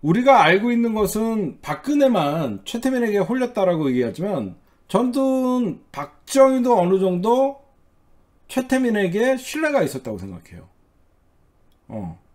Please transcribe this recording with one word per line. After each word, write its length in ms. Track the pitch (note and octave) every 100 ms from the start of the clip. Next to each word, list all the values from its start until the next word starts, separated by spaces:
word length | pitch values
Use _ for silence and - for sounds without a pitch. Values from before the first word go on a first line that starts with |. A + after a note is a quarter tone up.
우리가 400 | C#3+ F3+ B3 B3+
알고 280 | D#3 F#3 A#3
있는 240 | A#3+ A#3
것은 680 | G#3+ G3 G#3 A3+ A3+ E3+ -
박근혜만 1000 | - D3+ - D4 C4+ A3 D3 D#3 C#3 G2
최태민에게 540 | - A#3 B3+ C4 A#3 G3+
홀렸다라고 720 | F3+ B3+ A#3+ B3 F#3+ E3+ D3
얘기하지만, 640 | B2 A#2+ G2 F#3+ F3+ G2+ F2 _ _ _
저는 960 | G3 B3 B3 C4+ C4 B3+ B3+ A3+ - _
박정희도 880 | - - _ - C4+ C4+ C4 B3 A#3
어느 200 | F3 F#3+
정도 640 | F#3 F3+ G3 B3 C4+ C#4 _ _ _ _ _ _ _ _ _
최태민에게 880 | - B3+ C4 B3 G#3+ F#3+ F#3 B3 C4
신뢰가 460 | - D4 D#4+ C#4+
있었다고 360 | D3 B2+ B2+ G#2
생각해요. 500 | F#2+ F2 - F2 F2 _ _ _ _ _ _ _ _ _ _ _ _
어. 320 | A2+ F2+ E2 _